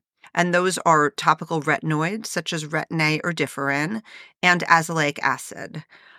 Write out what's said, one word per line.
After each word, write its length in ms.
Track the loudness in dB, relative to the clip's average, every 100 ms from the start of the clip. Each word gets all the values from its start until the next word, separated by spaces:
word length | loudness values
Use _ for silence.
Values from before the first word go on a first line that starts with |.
| _ _ -6
And 200 | -2 2
those 240 | 2 2 2
are 320 | 4 4 4
topical 520 | 0 0 0 0 -4
retinoids, 640 | -2 -2 0 -2 -2 -4 -8
such 260 | -8 -6
as 140 | -6 -4
Retin-A 540 | -6 -4 0 0 0
or 80 | -2
Differin, 680 | -2 -4 -4 -2 -2 -2 -6 -10 -20 -20 _
and 200 | 2 4
azelaic 560 | 4 4 4 0 0 0
acid. 640 | -2 -2 -8 -14 -12 -14 -16 -20 -20